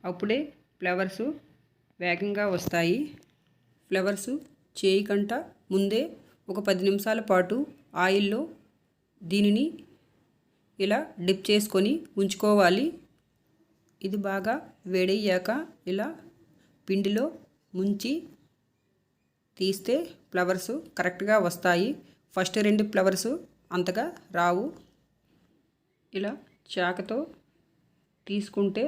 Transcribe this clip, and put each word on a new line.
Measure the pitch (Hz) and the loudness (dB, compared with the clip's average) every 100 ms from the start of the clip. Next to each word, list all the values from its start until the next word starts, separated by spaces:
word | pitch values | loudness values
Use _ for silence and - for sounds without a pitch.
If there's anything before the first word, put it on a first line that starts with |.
| 180 | -8
అప్పుడే | 180 208 247 302 _ _ _ | -6 -2 -2 -2 _ _ _
ఫ్లవర్స్ | 185 180 190 - 247 302 - _ _ _ _ _ | -2 0 -2 -2 -6 -6 -14 _ _ _ _ _
వేగంగా | 180 175 202 202 208 180 | -2 0 -2 0 0 -2
వస్తాయి. | 180 170 170 214 302 - _ _ _ _ _ _ _ | -2 0 2 0 -2 -10 _ _ _ _ _ _ _
ఫ్లవర్స్ | 190 185 196 - 285 - _ _ - | 0 0 -2 -6 -8 -10 _ _ -2
చేయకంట | 196 196 202 202 202 247 339 _ _ | 2 2 2 0 0 -4 -8 _ _
ముందే | 190 196 220 320 - - _ - | 0 2 0 -2 -8 -20 _ -8
ఒక | 196 202 | -4 0
పది | 190 190 | 2 2
నిమిషాల | 196 214 220 220 | 2 0 -2 2
పాటు | 185 180 226 302 - _ - 185 | 2 4 -2 -4 -10 _ 0 2
ఆయిల్లో | 196 202 220 330 - _ _ _ _ _ _ 170 | 4 2 0 -4 -12 _ _ _ _ _ _ -2
దీనిని | 196 202 208 311 - - _ _ _ _ _ _ _ _ - | 2 4 4 0 -4 -20 _ _ _ _ _ _ _ _ -4
ఇలా | 196 226 311 - 180 | 0 0 -2 -4 -2
డిప్ | 190 - | 0 2
చేసుకొని | 208 208 190 202 320 - - | 2 4 2 2 0 -4 -2
ఉంచుకోవాలి. | 196 - 214 208 180 190 302 - - _ _ _ _ _ _ _ _ _ 196 | -2 0 4 6 6 4 0 -4 -20 _ _ _ _ _ _ _ _ _ -6
ఇది | 202 196 | -4 -2
బాగా | 196 196 269 - _ 185 | -2 -2 -4 -6 _ -2
వేడయ్యాక | 185 185 208 208 185 185 254 339 - - | 0 2 2 2 0 0 -4 -4 -12 -6
ఇలా | 190 240 330 - _ _ _ _ _ - | -4 -4 -8 -18 _ _ _ _ _ -2
పిండిలో | 190 196 208 294 - - _ _ 185 | 0 2 0 -2 -6 -20 _ _ -2
ముంచి | 196 202 233 311 - - _ _ _ _ _ _ _ _ _ _ _ - | -2 0 -2 -4 -6 -20 _ _ _ _ _ _ _ _ _ _ _ -4
తీస్తే | 190 196 - 277 339 - _ | -4 -2 -2 -2 -2 -14 _
ఫ్లవర్స్ | 185 180 185 - 277 - - | -2 0 -2 -4 -8 -8 -2
కరెక్ట్గా | 180 180 202 214 175 | -2 -2 2 4 2
వస్తాయి. | 175 180 175 214 294 - _ _ - | 0 2 2 2 -2 -12 _ _ -4
ఫస్ట్ | 185 220 208 | -2 2 2
రెండు | 208 208 | 2 2
ఫ్లవర్స్ | 202 190 190 226 320 - _ _ 180 | 2 2 2 -2 -4 -8 _ _ -2
అంతగా | 180 185 302 339 - 185 | -2 -2 -4 -8 -6 0
రావు. | 175 180 262 - _ _ _ _ _ _ _ _ _ _ _ _ _ 190 | 2 2 -2 -8 _ _ _ _ _ _ _ _ _ _ _ _ _ -6
ఇలా | 202 - - _ _ - | -6 -8 -18 _ _ -2
చాకుతో | 180 180 196 226 320 - _ _ _ _ _ _ _ _ - | -2 -2 -4 -6 -6 -12 _ _ _ _ _ _ _ _ -6
తీసుకుంటే | 202 202 - 202 208 | -4 -4 0 0 0